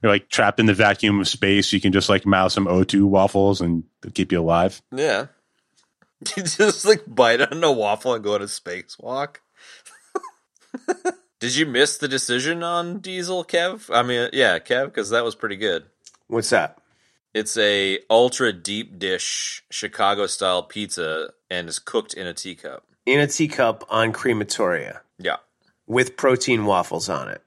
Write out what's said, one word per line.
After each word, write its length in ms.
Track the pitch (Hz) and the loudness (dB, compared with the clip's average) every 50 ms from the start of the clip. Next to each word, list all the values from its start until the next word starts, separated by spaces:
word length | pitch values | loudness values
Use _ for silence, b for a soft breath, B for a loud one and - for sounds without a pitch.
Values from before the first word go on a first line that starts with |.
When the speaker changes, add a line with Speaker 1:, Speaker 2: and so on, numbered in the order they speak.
| - | 4
Speaker 1:
you're, 80 | 113 | 4
like, 200 | 101 98 - _ | 2 2 0 _
trapped 280 | - - 117 101 101 - | 0 2 2 2 4 4
in 60 | 113 | 4
the 80 | 110 104 | 4 4
vacuum 480 | 92 110 104 101 - - 107 101 101 | 6 4 4 4 4 2 2 2 2
of 80 | 95 - | 0 0
space, 460 | - - - 98 98 101 98 - - | -2 -2 0 2 2 2 2 2 0
you 60 | 98 - | 0 2
can 100 | 98 92 | 4 2
just, 160 | 98 92 - | 2 2 4
like, 160 | 104 95 - | 2 2 4
mouse 300 | 101 98 92 95 92 - | 4 4 4 4 2 2
some 120 | - 98 92 | 0 0 2
O 160 | 90 92 95 | 2 2 2
two 220 | - - 98 98 | 2 4 4 4
waffles 540 | 101 98 98 95 98 - 98 98 101 98 92 | 4 4 4 4 4 4 2 2 2 2 0
and 240 | 90 85 85 82 80 _ _ _ | 0 -2 -2 -2 -4 _ _ _
they'll 120 | - - - | -18 -12 -4
keep 200 | - 95 - - | -4 -2 0 0
you 80 | 87 | 0
alive. 400 | 82 82 85 - - 98 - - _ _ - | 2 2 2 2 2 0 -2 -6 _ _ -6
Speaker 2:
Yeah. 320 | 127 147 156 113 98 123 139 | -4 -2 0 0 -2 -2 -6
<laughs> 1040 | _ _ _ _ _ _ _ _ _ _ _ _ _ _ _ _ _ _ - - - - | _ _ _ _ _ _ _ _ _ _ _ _ _ _ _ _ _ _ -12 -10 -8 -6
You 60 | 196 | -6
just, 420 | 165 - - 214 214 196 - - | -6 2 2 4 4 4 0 4
like, 160 | 202 214 - - | 4 4 4 2
bite 360 | - 120 107 127 117 117 120 135 | -10 2 4 4 4 6 4 2
on 200 | - 139 160 170 | 0 0 0 2
a 80 | 156 139 | 2 2
waffle 420 | 117 107 101 104 107 - 131 123 | 2 2 0 0 0 0 -2 -2
and 80 | 113 104 | -2 -2
go 100 | 104 104 | -2 -2
on 40 | 101 | -2
a 60 | 101 | -2
spacewalk. 920 | 101 - - _ 87 87 92 92 _ - - - - 123 135 143 143 _ - _ | -6 -10 -12 _ -12 -12 -12 -12 _ -20 -16 -12 -8 -6 -6 -8 -8 _ -20 _
<laughs> 1800 | _ _ _ - - - - _ - - - _ _ _ 381 - - _ _ _ _ _ _ _ _ _ 254 _ - 370 - _ 359 349 - _ _ _ _ - | _ _ _ -20 -20 -20 -20 _ -20 -20 -20 _ _ _ -10 -10 -10 _ _ _ _ _ _ _ _ _ -16 _ -6 -6 -4 _ -6 -6 -6 _ _ _ _ -6
Did 140 | 120 123 | -4 0
you 100 | 135 160 | 0 0
miss 320 | 156 123 123 139 147 - - | 0 4 2 2 2 2 -4
the 80 | - | -6
decision 560 | 143 131 131 - - 123 123 127 151 165 170 170 | -4 -4 -4 -2 -2 -2 -2 -2 -2 -4 -4 -4
on 360 | 170 175 175 170 170 175 202 | -4 -2 -2 -4 -4 -8 -10
Diesel, 440 | 175 185 185 185 175 175 185 180 165 | -10 -10 -8 -8 -6 -4 -4 -6 -6
Kev? 460 | _ - 170 170 180 190 226 - - - | _ -2 0 0 0 -4 -8 -12 0 0
I 100 | 117 120 | 0 2
mean, 260 | 123 123 120 120 120 - | 2 0 -2 -2 -2 2
yeah, 280 | 131 131 110 90 82 | 2 4 4 4 0
Kev, 340 | - - 127 123 135 139 - | 0 -2 -2 -2 -2 -4 -4
'cause 160 | - 107 95 | -6 -4 0
that 140 | 110 117 120 | 0 0 0
was 100 | 117 107 | 0 -4
pretty 220 | _ - 110 101 | _ -8 -8 -6
good. 280 | 95 107 104 90 82 - _ _ _ _ - _ _ _ _ | -4 -2 -2 -2 -2 -4 _ _ _ _ -20 _ _ _ _
Speaker 3:
What's 220 | 117 117 113 - | -4 -4 -2 2
that? 280 | 123 101 80 73 - _ _ _ _ _ _ _ _ _ _ _ _ | 2 0 0 0 -6 _ _ _ _ _ _ _ _ _ _ _ _
Speaker 2:
It's 220 | 110 107 107 - 117 | -6 -4 -4 -2 0
a 400 | 107 104 101 101 98 95 95 95 - _ | 2 2 2 2 2 0 -2 -4 -2 _
ultra 440 | 110 113 120 127 123 - 135 117 101 | 4 4 4 4 2 0 -2 -2 -2
deep 440 | 87 82 - 101 107 113 - 101 90 | -2 -6 -6 -6 -6 -8 -10 -12 -8
dish 680 | 87 95 92 87 - - - - - - - - _ _ | -6 -4 -4 -4 -4 -6 -6 -6 -8 -8 -10 -12 _ _
Chicago-style 920 | - - - 101 - - 110 98 104 101 101 92 - - 101 95 90 90 90 | -12 -10 -10 -10 -4 0 0 0 2 0 -2 -4 -4 -4 -2 0 0 -2 -4
pizza 680 | - - 107 104 98 - - 85 78 78 80 78 - - _ _ _ | -6 -10 -10 -10 -8 -8 -6 -6 -6 -4 -6 -8 -10 -14 _ _ _
and 180 | 92 90 87 82 | -8 -8 -8 -8
is 100 | 80 - | -10 -10
cooked 340 | _ - - 120 104 - - | _ -4 -4 -4 -4 -4 -10
in 120 | - 95 87 | -12 -12 -12
a 40 | 85 | -12
teacup. 520 | - - 95 87 - _ 78 65 - _ _ _ _ _ | -12 -12 -14 -14 -14 _ -16 -16 -16 _ _ _ _ _
Speaker 3:
In 120 | - 131 143 | 0 2 2
a 80 | 147 | 2
teacup 580 | 143 147 - 165 151 - - 131 117 110 - - - | 0 0 -2 -2 -2 0 0 0 0 0 -2 -8 -4
on 220 | 110 110 113 113 107 | 0 0 0 0 -2
crematoria. 880 | - - 131 117 107 104 101 - - 110 90 87 80 67 - - - _ _ _ _ | -2 -2 -2 0 0 -2 -4 -2 -2 0 0 0 -2 -4 -8 -14 -18 _ _ _ _
Speaker 2:
Yeah. 200 | 92 90 78 - _ _ _ _ _ _ _ _ _ - | -6 -6 -6 -6 _ _ _ _ _ _ _ _ _ -2
Speaker 3:
With 280 | 110 123 226 - - | 0 0 0 0 -2
protein 480 | - - 139 127 123 - - 127 110 104 | 0 2 2 2 2 2 0 0 2 2
waffles 440 | 104 98 92 87 - 92 85 - - | 2 2 2 2 0 -4 -6 -4 -4
on 200 | 92 71 64 53 | -6 -6 -6 -8
it. 140 | 50 50 _ | -12 -14 _